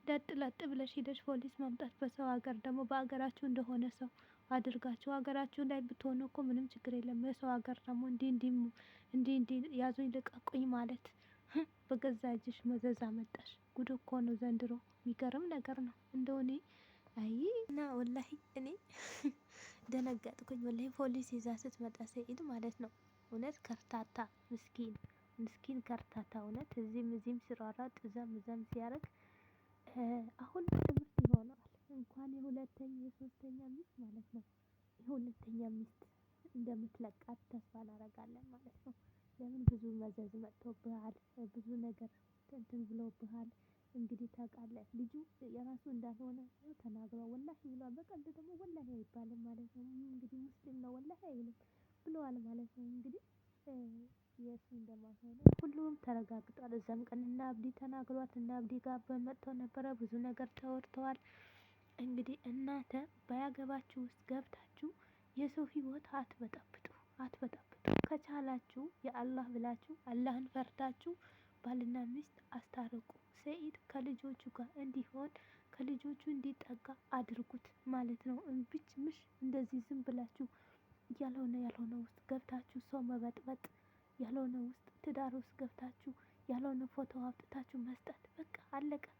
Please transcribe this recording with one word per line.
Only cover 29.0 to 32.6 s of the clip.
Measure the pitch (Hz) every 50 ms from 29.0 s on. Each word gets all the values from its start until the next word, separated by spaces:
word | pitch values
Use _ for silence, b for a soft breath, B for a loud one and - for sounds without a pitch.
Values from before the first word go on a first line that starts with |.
| - - B B B B B B B B B B B B B - _
እ፣ | - - 254 240 233 240 240 226 226 - -
አሁን | 247 262 - 359 339 349
ትምህርት | - - - - 285 269 294 - _ -
ይሆነዋል። | 254 233 240 226 220 240 269 - - - - _ _ -
እንኳን | 285 262 240 _ - 262 269 269
የሁለተኛ | 269 269 262 277 254 262